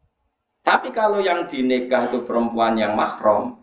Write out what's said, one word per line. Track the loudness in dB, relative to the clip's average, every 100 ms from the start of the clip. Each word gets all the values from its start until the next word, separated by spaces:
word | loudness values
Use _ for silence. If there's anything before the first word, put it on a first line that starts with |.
| _ _ _ _ _ _
Tapi | 0 0 0
kalau | 0 0 2
yang | 0 0 -2
dinikah | -2 0 0 2 0 0
itu | -2 -2
perempuan | -2 -2 0 0 2
yang | 0
mahram, | 0 -2 0 2 2 0 -10